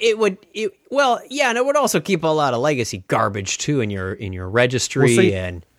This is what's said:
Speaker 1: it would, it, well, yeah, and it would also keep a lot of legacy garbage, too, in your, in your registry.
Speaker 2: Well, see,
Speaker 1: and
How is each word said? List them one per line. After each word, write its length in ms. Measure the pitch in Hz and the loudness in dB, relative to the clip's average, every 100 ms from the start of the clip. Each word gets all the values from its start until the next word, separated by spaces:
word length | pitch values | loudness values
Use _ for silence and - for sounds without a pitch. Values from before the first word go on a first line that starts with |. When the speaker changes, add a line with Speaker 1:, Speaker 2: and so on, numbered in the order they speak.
Speaker 1:
it 160 | 226 220 | 0 2
would, 220 | 208 190 _ 202 | 0 -2 _ -6
it, 160 | 214 - - | -6 -8 -6
well, 320 | 277 277 233 - | 0 2 0 -4
yeah, 200 | 277 262 | -2 0
and 100 | 233 | 2
it 60 | 269 | 2
would 80 | 294 | 2
also 240 | 254 175 | 2 0
keep 240 | 151 175 | 0 0
a 40 | 160 | 2
lot 280 | 156 143 120 | 2 2 2
of 60 | |
legacy 420 | 147 135 110 95 - | 0 0 -2 -6 -2
garbage, 520 | 123 110 101 95 - | 0 0 -2 -6 -6
too, 200 | - 143 | -2 -2
in 120 | 107 | -2
your, 220 | 98 92 | -4 -6
in 200 | 107 98 | -6 -8
your 160 | 92 92 | -8 -2
registry. 540 | 113 127 123 - 135 127 | 2 2 0 -2 2 4
Speaker 2:
Well, 100 | 117 | 6
see, 180 | 110 95 | 4 2
Speaker 1:
and 280 | 90 87 - | -6 -10 -16